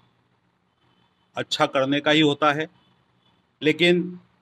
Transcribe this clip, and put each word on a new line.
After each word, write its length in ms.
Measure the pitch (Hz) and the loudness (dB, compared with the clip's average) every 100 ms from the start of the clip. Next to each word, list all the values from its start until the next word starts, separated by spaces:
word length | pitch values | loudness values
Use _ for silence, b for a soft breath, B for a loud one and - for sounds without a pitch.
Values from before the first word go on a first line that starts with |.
| _ _ _ _ _ _ _ _ _ _ _ _ _ - | _ _ _ _ _ _ _ _ _ _ _ _ _ -12
अच्छा 280 | 127 - 151 | -10 -4 -2
करने 340 | 143 135 143 | -2 -2 -2
का 120 | 147 | 0
ही 100 | 151 | 2
होता 300 | 151 143 151 | 2 2 0
है, 140 | 143 160 _ _ _ _ _ _ _ _ _ | -2 -6 _ _ _ _ _ _ _ _ _
लेकिन 400 | 143 156 175 180 175 - - _ | -2 2 2 2 -2 -10 -20 _